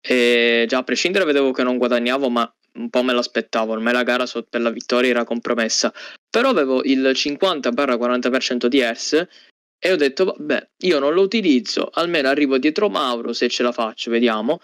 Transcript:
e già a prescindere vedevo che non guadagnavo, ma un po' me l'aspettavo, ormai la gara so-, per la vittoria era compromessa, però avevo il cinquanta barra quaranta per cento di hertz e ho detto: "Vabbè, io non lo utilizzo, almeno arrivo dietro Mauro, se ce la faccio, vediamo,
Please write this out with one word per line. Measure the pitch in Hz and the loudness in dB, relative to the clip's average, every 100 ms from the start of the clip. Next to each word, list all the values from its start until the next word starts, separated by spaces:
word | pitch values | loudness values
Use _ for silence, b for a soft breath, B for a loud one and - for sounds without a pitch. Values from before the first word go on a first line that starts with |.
e | - 127 120 120 117 117 113 | -2 0 2 2 2 2 2
già | 127 | -2
a | |
prescindere | 127 - - 196 | -2 -2 0 0
vedevo | 165 143 135 | 2 2 2
che | 127 | 0
non | 127 127 | -2 0
guadagnavo, | 120 120 120 135 135 | 0 0 0 0 0
ma | 120 113 _ _ - | 0 -2 _ _ -12
un | 120 | -4
po' | 127 | 0
me | 127 | 2
l'aspettavo, | 123 120 117 - 117 110 | 0 0 -4 -4 -4 -2
ormai | 110 113 | -2 0
la | 123 | 0
gara | 120 123 123 | 0 0 -2
so-, | 117 - | -6 -6
per | 120 | -4
la | 117 | -2
vittoria | 120 - 123 127 | -4 -2 0 2
era | 120 117 | 0 -2
compromessa, | 120 - 117 113 - 143 B B B _ | -4 -2 -2 0 0 -2 B B B _
però | 226 269 | 0 2
avevo | 208 135 131 | 2 2 0
il | 131 135 135 | 2 2 2
cinquanta | 131 147 143 190 156 127 | 0 -2 -2 -2 0 -2
barra | 120 139 120 | -2 0 0
quaranta | 123 123 123 | 0 0 0
per | 127 | -2
cento | - 123 120 | -2 -2 2
di | 135 | 2
hertz | 120 117 - 151 180 b b _ _ _ | 0 -2 -2 0 -2 b b _ _ _
e | 175 | 0
ho | 185 | 2
detto: | 139 131 190 | 2 2 -2
"Vabbè, | - 151 123 - _ | -2 -4 -4 -4 _
io | 185 151 | 0 2
non | 139 | 2
lo | 175 | 2
utilizzo, | 196 226 185 127 104 - - | 2 2 2 2 2 -4 -4
almeno | - 170 170 135 | -2 0 0 2
arrivo | 143 143 135 | 2 2 2
dietro | 147 156 208 | 2 2 0
Mauro, | 196 127 120 117 | 0 -2 -4 -6
se | 120 120 | -2 -2
ce | - | 0
la | 123 | -2
faccio, | 123 113 - - | 0 -4 -6 -2
vediamo, | 117 120 107 113 170 | 2 2 0 -2 -4